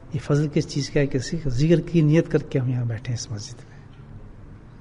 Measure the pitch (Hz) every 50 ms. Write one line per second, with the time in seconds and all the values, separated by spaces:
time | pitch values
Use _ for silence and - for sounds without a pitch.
0 | - - - 147 - - 151 143 156 151 147 170 135 - - 147 135 - - 151
1 | 143 135 - 127 113 - - 160 - 135 120 120 147 160 175 156 165 - - 175
2 | 156 147 151 165 165 165 - 147 147 - - 143 127 127 131 123 123 117 113 107
3 | - 131 120 110 - - 110 101 104 - - - - - - - - - - -
4 | - - - - - - - - - - - - - - - -